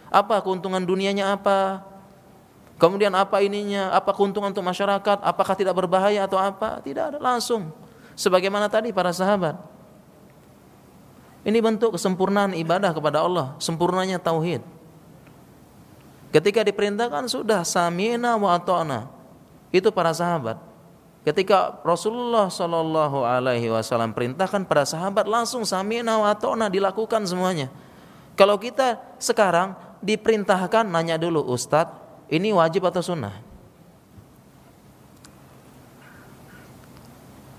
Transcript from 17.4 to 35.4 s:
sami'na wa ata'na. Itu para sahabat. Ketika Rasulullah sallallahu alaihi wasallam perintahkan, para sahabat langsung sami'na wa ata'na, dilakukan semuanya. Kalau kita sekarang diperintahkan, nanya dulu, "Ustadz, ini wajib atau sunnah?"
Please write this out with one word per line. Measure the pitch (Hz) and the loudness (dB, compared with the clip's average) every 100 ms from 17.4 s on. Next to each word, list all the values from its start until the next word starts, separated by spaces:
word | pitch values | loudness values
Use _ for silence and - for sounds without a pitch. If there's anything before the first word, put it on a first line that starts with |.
| 214 202 | 0 0
sami'na | 165 185 170 175 214 240 240 226 | 0 0 0 0 -2 0 0 2
wa | 196 175 | 2 2
ata'na. | 190 175 160 120 127 - - - - - - | 2 0 0 -6 -8 -16 -20 -20 -20 -20 -2
Itu | 185 202 190 | 0 2 2
para | 165 | 0
sahabat. | 160 175 170 113 110 - - - - - - | 0 0 -2 -4 -8 -12 -20 -20 -20 -20 -6
Ketika | 151 170 190 190 - - | -2 0 4 4 2 -2
Rasulullah | 160 170 208 240 240 226 190 | -2 0 -2 -4 0 2 0
sallallahu | - 170 165 160 156 151 139 | -2 -2 -2 0 0 0 0
alaihi | 120 127 127 120 117 | 0 0 0 0 0
wasallam | 113 110 117 113 | -2 0 -2 -2
perintahkan, | 110 120 147 190 202 180 | -2 -4 -2 -2 -2 0
para | 147 | 0
sahabat | 135 160 190 196 202 | 0 -2 -4 -2 0
langsung | 226 233 247 | -2 -2 -4
sami'na | 214 185 202 233 226 220 | -4 -4 -4 -4 0 2
wa | 208 208 | 2 0
ata'na, | - 233 214 | -2 -2 0
dilakukan | 185 196 190 220 220 | 0 0 -2 -2 -2
semuanya. | 190 180 185 170 127 - - - - - - - | -2 -2 -2 -2 -6 -10 -20 -20 -20 -20 -2 4
Kalau | 196 202 | 6 4
kita | 240 247 262 214 - - | -2 0 0 -2 -8 -6
sekarang | - 233 196 170 190 185 - - | -2 2 4 4 0 -6 -18 -8
diperintahkan, | 196 214 226 220 196 185 180 226 | -2 0 2 2 2 0 2 0
nanya | 214 165 165 160 | 2 0 0 0
dulu, | 170 160 | 0 0
"Ustadz, | 127 123 - 147 170 - - - - | 0 -4 0 0 0 -6 -20 -20 -4
ini | 156 208 | 0 2
wajib | 190 165 185 | 2 2 2
atau | 180 180 | 0 -2
sunnah?" | 170 165 104 95 - - - - - - _ - - - - - - - - - - - - - | -4 -4 -6 -10 -20 -20 -20 -20 -20 -20 _ -20 -20 -20 -20 -20 -20 -20 -20 -20 -20 -20 -20 -20